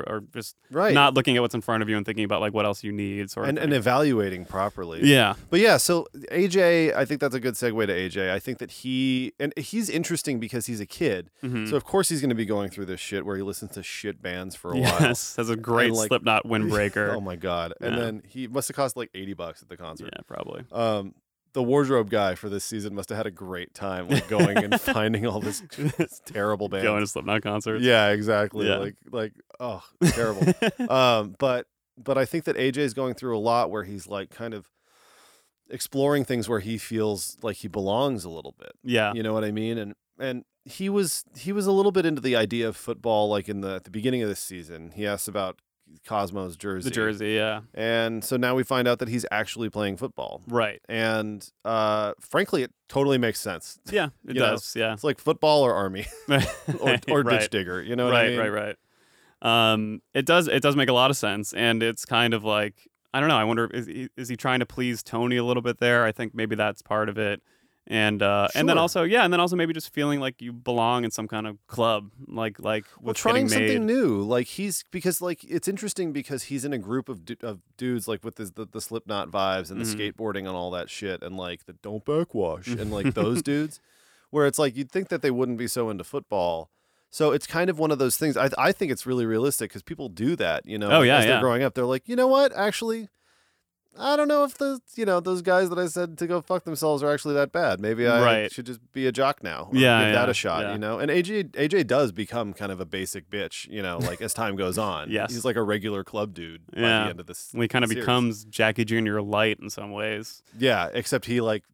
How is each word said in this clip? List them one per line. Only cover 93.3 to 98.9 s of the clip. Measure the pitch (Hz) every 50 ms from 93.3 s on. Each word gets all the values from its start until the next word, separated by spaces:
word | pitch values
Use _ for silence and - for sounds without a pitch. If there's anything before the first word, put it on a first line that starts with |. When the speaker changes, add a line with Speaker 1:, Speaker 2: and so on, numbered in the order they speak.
| _ _ _ _ _ _ _ _ _ _ _ _ _ 214
Speaker 2:
I | - 277 294 294
don't | 294 285
know | 294 285 285
if | 269 - -
the, | 277 277 269 247 - _ -
you | 233 220
know, | 196 180 180
those | 170 185 185 180
guys | 170 190 180 185 190 175
that | 175 175
I | 180 165
said | - 180 175 170 160 -
to | 175 165
go | 175 170
fuck | 147 - 185 175 -
themselves | 170 156 135 160 156 147 139
are | 143 147
actually | 147 139 - 151 143
that | 143 143 131 -
bad. | 170 170 127 95 92
Maybe | 101 107 113 113 120
I | 120 117 117
Speaker 1:
Right. | 120 120 113 110 107 101
Speaker 2:
should | - - 120
just | 120 123 113 123 _